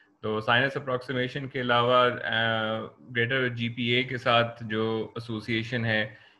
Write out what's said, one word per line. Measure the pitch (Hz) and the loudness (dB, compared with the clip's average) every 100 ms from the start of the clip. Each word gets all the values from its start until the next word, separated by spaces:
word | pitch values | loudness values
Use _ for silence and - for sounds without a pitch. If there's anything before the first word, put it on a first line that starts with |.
| _ _ | _ _
तो | 107 107 | -4 -2
साइनस | 110 120 135 135 | 2 4 4 -2
अप्रॉक्सीमेशन | 131 127 - 127 127 143 135 | -4 -4 -2 -4 -4 -4 -6
के | 135 | -4
अलावा, | 123 120 120 123 123 | 2 4 6 6 4
अ, | 117 - 113 113 113 110 110 107 - | 2 -2 0 0 0 0 -4 -6 -14
ग्रेटर | 76 120 117 135 127 | -8 -2 0 2 0
जीपीए | 120 117 117 120 120 | -2 -6 -2 0 0
के | 131 127 | 0 -2
साथ | 131 117 117 - | 2 4 4 -2
जो | 113 110 113 113 107 - | -6 -2 0 -2 -4 -8
एसोसिएशन | 113 110 107 113 117 123 117 | -8 -8 -2 -4 -2 -4 0
है | 107 107 - - _ | 0 -2 -8 -20 _